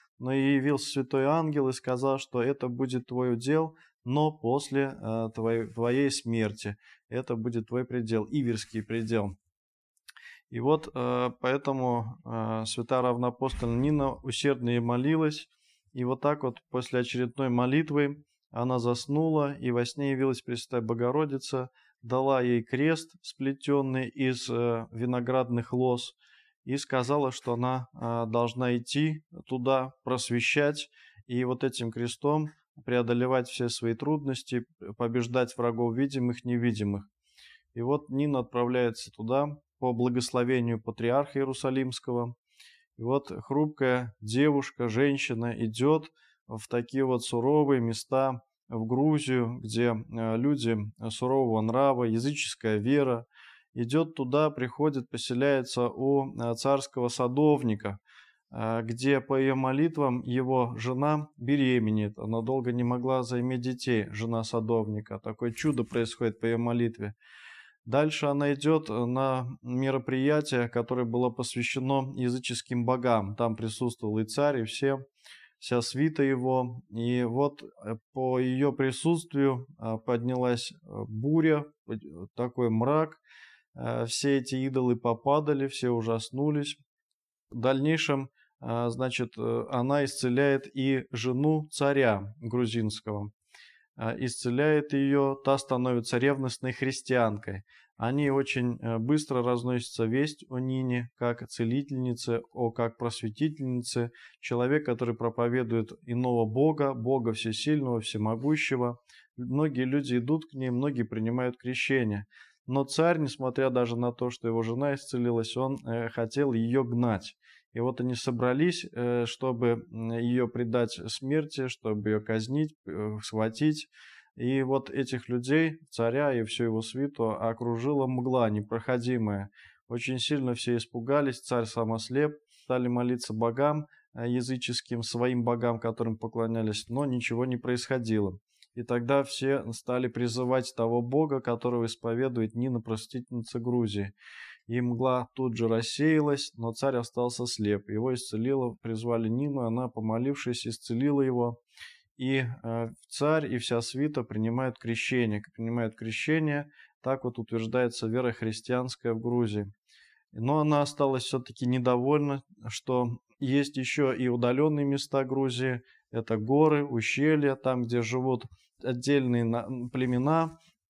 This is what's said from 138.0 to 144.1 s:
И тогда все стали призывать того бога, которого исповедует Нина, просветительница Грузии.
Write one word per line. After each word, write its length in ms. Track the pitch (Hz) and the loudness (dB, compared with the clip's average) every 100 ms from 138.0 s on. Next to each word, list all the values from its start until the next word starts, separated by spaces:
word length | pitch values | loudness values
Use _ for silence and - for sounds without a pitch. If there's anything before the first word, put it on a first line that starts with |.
| 113 107 101 95 _ _ _ | 0 0 0 -4 _ _ _
И 80 | 120 | -10
тогда 380 | 120 120 120 139 | -2 -2 2 2
все 460 | 139 - 135 139 110 | 2 -2 0 0 -2
стали 360 | 113 - 123 123 | -8 -4 -2 -2
призывать 640 | 120 120 123 123 131 127 - | -2 -2 0 0 0 0 -2
того 260 | 117 120 | 0 0
бога, 380 | 120 143 156 135 | 0 0 0 0
которого 460 | 123 117 123 120 113 | -2 -2 0 0 -2
исповедует 680 | - 117 117 135 120 110 | -4 -4 -2 0 0 -2
Нина, 260 | 120 127 120 | -2 -2 -2
просветительница 800 | 113 110 - 127 - 123 113 123 | -4 -6 -6 -10 -8 -8 -6 -6
Грузии. 540 | 120 123 113 101 101 | 0 0 0 -2 -6